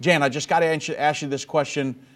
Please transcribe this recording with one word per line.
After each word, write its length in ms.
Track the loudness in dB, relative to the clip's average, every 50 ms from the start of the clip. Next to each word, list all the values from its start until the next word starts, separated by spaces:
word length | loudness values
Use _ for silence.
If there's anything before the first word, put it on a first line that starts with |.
"Jan, 220 | 2 2 4 4 4
I 60 | 2
just 200 | 0 -2 -2 0
gotta 180 | 2 2 2
ask 220 | 2 0 -2 -4 -6
you, 60 | -4
ask 280 | 0 0 0 0 0 -4
you 60 | -6
this 160 | -6 -6 -6
question." 500 | -2 0 0 0 0 -2 -4 -4 -4 -4 -8 -14 -20 -20